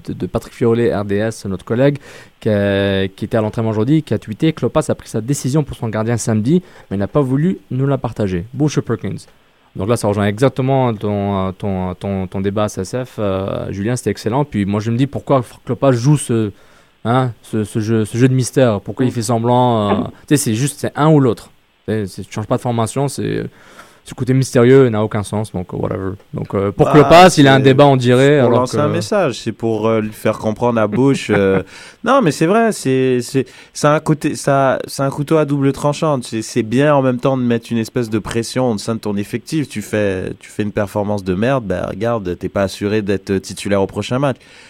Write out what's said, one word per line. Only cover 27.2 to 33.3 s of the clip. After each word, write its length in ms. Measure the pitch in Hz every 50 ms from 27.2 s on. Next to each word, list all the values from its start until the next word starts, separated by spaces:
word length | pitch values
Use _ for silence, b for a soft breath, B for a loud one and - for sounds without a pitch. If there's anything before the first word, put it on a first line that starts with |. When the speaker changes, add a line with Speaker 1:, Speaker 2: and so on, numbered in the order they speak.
| 185 185 -
Speaker 1:
il 100 | 156 139
a 60 | 135 135
un 40 |
Speaker 3:
c'est 60 | 135 131
Speaker 1:
débat, 220 | 135 127 131 143
on 100 | 143 139
dirait, 440 | 131 120 123 123 127 135 139 151 147
Speaker 3:
pour 80 | 123
Speaker 1:
alors 120 | 120 117 123
Speaker 3:
lancer 160 | 127 123 113
Speaker 1:
que 40 | 113
Speaker 3:
un 60 | 147
message, 520 | 147 - 170 113 - 220 208 180 139 110 -
c'est 120 | - 113
pour, 360 | 104 - - 113 113 107 107
euh, 140 | 110 113 113
lui 100 | 107 107
faire 280 | 104 - - 113 107 -
comprendre 420 | - 110 107 - 120 120 117 117
à 60 | 107
Bush, 420 | 104 104 113 131 139 135 - - -
euh, 320 | 104 101 98 95 95 95 92 B B B B
Speaker 1:
<laughs> 200 | B B B -
Speaker 3:
non, 180 | 233 262 277
mais 100 | 233 160
c'est 160 | 135 - 160
vrai, 240 | 160 202 226 226 226
c'est, 500 | 202 - - 135 131 131 131 131 127 123
c'est, 240 | 117 -